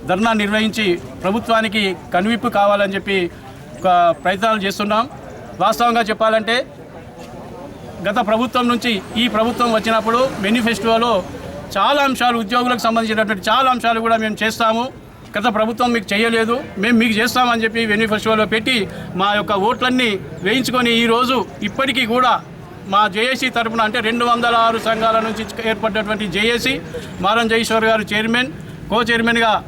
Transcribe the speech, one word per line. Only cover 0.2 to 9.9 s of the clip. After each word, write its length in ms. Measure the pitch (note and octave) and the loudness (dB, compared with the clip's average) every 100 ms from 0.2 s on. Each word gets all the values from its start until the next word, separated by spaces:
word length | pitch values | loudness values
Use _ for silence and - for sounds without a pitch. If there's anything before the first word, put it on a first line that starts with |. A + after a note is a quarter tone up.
| A3+ A3 | 2 0
నిర్వహించి 440 | G3+ G#3+ A3 G#3 G#3 F3 - - | 0 0 0 0 0 0 -4 -6
ప్రభుత్వానికి 600 | F3+ A3 A3+ A3+ A3 G#3+ G3 F3 - | -2 -2 0 0 2 0 -2 -4 -4
కనువిప్పు 360 | F3+ G3+ A#3 B3 G#3 | -2 0 0 0 2
కావాలని 360 | G3+ G3+ G3+ G3 | 2 4 0 -2
చెప్పి 200 | F#3+ G3 F3 - - - - - | -2 0 0 -6 -18 -18 -18 -4
ఒక 80 | F#3 F3 E3+ E3 | 2 4 4 2
ప్రయత్నాలు 360 | F3+ F#3+ A3 A3 G3 | -2 0 0 0 -2
చేస్తున్నాం. 380 | G3 G3+ G#3+ A#3+ - - - - - | -4 -2 0 -2 -8 -16 -16 -16 0
వాస్తవంగా 400 | F#3+ A3 A#3+ A#3 G#3+ | 0 2 2 2 0
చెప్పాలంటే 460 | G#3+ A3 A3 G#3+ A#3+ D4+ - - - - - - - - - - - - - F3+ | 0 2 2 2 -2 -2 -12 -18 -18 -18 -18 -18 -16 -16 -14 -16 -16 -16 -6 -2
గత 120 | G#3+ G#3 | 0 0
ప్రభుత్వం 360 | A3 A#3+ B3 A#3+ | 0 0 0 0
నుంచి 220 | A#3+ A#3+ G#3 - - | 0 0 -2 -4 -2
ఈ 20 | A#3+ G#3 | 0 2
ప్రభుత్వం 340 | A3+ A#3 A#3+ A3 | 0 0 2 2
వచ్చినప్పుడు 420 | G#3+ | 2